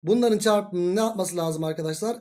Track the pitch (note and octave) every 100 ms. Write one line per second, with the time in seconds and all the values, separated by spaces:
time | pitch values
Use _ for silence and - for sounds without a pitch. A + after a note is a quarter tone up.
0 | D#3 A#3 A#3+ G#3+ G#3+ G#3 G3+ F3+ F3 G3
1 | A3 A3 F#3 F3 E3 D#3+ D#3+ D#3 D#3+ D#3+
2 | G#3+ A#3+